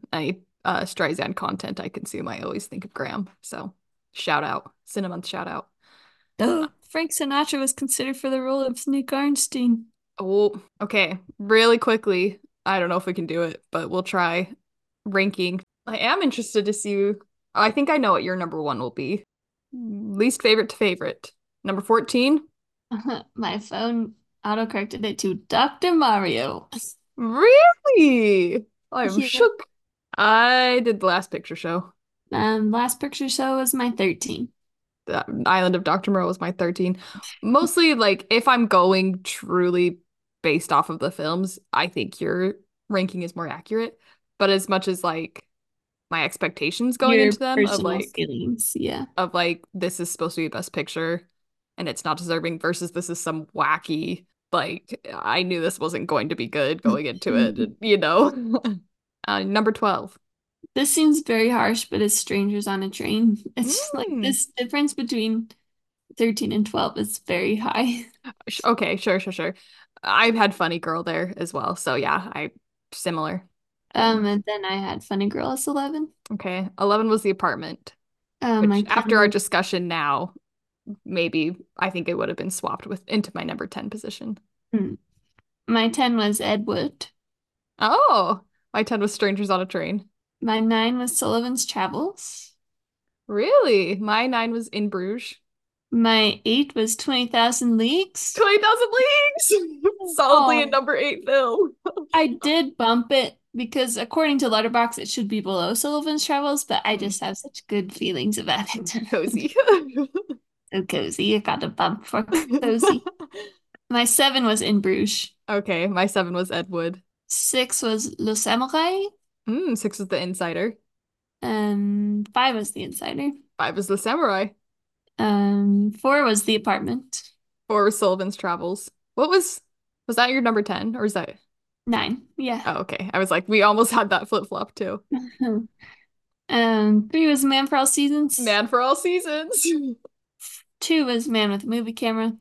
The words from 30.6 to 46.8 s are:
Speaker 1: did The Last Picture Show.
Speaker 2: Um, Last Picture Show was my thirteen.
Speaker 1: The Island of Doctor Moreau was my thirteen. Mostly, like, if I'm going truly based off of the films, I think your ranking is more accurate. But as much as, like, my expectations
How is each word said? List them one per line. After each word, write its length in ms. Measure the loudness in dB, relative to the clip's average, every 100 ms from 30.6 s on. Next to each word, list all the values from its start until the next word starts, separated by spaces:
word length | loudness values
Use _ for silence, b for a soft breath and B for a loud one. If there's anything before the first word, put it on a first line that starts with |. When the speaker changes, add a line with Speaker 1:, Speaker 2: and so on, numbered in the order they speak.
| 4 4
Speaker 1:
did 160 | 2 2
The 60 | 2
Last 240 | 2 -2
Picture 260 | -10 -10 -8
Show. 360 | -4 -4 -6 _ _ _ -6
Speaker 2:
Um, 380 | -2 0 2 2
Last 300 | 0 -2 -4
Picture 280 | -6 -6 -4
Show 300 | -2 0 0
was 160 | 0
my 160 | 0 -2
thirteen. 580 | 0 0 -2 -6 -6 -8 _ _ _ _ _ -6
Speaker 1:
The 180 | -6 -4 -4 0
Island 280 | 2 2
of 100 | 0
Doctor 260 | 0 -2 0
Moreau 160 | 0 0
was 140 | -2
my 120 | -6
thirteen. 460 | -2 -2 -2 -2 -4 B B B B
Mostly, 520 | 2 2 4 2 4
like, 320 | 4 4 2 2
if 180 | 2 4
I'm 180 | 4 6
going 560 | 6 6 4 2 -2
truly 760 | -8 -10 -2 0 2 2 2 0 _ _ _ _
based 300 | 0 0 0
off 180 | 0 0
of 80 | -2
the 120 | -4
films, 480 | -4 -4 -2 -4 -8 _
I 140 | -2 -2
think 320 | -2 -6 -4
your 340 | -2 0 -2 -4 _ _ -4
ranking 340 | -2 0 -4
is 140 | -8 -8
more 120 | -10
accurate. 500 | -10 -4 -4 -4 -10 b b _ 0
But 120 | 2
as 180 | 2 2
much 180 | -2 -2
as, 140 | -2
like, 420 | -2 -4 -8 -14 -20 _ _ _ _ _ -6
my 140 | -4
expectations 720 | -4 -2 -6 -2 -4 -2